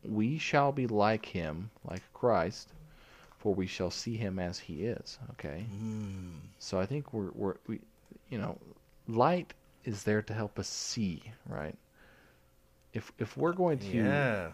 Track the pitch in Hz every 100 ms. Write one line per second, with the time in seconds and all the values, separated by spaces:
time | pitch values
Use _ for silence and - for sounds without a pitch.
0 | 107 107 110 156 - 147 143 139 123 107
1 | 104 110 - 92 80 78 104 - - 92
2 | - - 123 104 85 - - - - -
3 | - - - - 107 95 92 - 90 -
4 | - 110 107 95 90 87 - 76 107 117
5 | - - - - - 76 110 101 110 107
6 | 104 95 92 80 95 - - 95 95 143
7 | 143 113 95 - 101 - - 110 - _
8 | _ - - 123 101 - - - _ -
9 | - 113 131 180 - - _ _ - 101
10 | - 107 107 107 107 - 95 - - -
11 | 101 80 - 110 - - 76 - _ _
12 | - - - _ _ _ _ _ _ 117
13 | - - 131 - 156 175 180 143 98 117
14 | 104 143 135 107 85